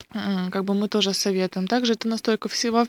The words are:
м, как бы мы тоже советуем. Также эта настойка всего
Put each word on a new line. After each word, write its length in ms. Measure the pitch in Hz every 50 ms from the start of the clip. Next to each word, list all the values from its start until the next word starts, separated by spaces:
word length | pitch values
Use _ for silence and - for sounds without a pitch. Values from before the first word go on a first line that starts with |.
| - _ -
м, 360 | 214 - 202 196 185 180 180
как 140 | 185 196 185
бы 100 | 196 202
мы 140 | 202 208 202
тоже 260 | - 214 196 196 190
советуем. 540 | - - 208 190 185 185 180 - 190 185 190
Также 240 | 233 254 247 233 226
эта 160 | - - 226
настойка 400 | 226 214 - - 220 208 - 208
всего 380 | - - - 233 220 233 240